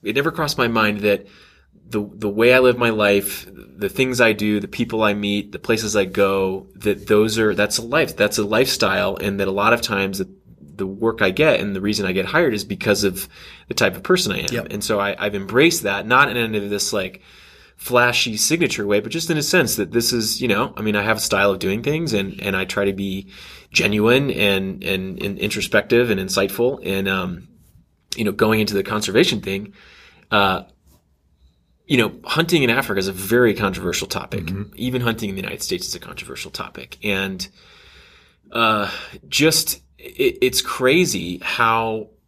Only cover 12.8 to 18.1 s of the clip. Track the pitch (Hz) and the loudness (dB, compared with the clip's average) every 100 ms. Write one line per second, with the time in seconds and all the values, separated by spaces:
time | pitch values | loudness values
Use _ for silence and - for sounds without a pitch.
12.8 | - 101 101 92 - - - - _ - | 0 2 0 -2 -10 -14 -20 -20 _ -2
13.8 | 104 92 - 180 - 95 82 117 - 104 | 0 -2 0 0 0 -4 -4 -6 -6 -8
14.8 | - 104 101 - 104 101 95 113 160 165 | -2 -2 -2 -2 -4 -4 0 4 4 4
15.8 | 101 98 107 127 139 117 113 107 101 101 | -2 -4 2 4 4 2 -2 -2 -4 -4
16.8 | - 104 92 - _ - - - - _ | -2 -2 -4 -8 _ -20 -20 -20 -20 _
17.8 | - 123 120 | 0 4 4